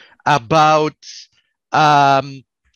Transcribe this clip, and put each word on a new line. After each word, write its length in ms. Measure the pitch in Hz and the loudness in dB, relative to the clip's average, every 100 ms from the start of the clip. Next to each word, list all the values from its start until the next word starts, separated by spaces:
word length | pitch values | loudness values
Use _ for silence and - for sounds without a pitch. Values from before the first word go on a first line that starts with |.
| - _ - | -20 _ -4
about, 720 | 143 113 160 156 156 151 - - - - _ _ _ _ | -4 -2 0 2 0 -2 -8 -20 -20 -20 _ _ _ _
um, 720 | - 151 147 139 135 139 135 - _ _ | -2 2 2 2 0 -4 -14 -20 _ _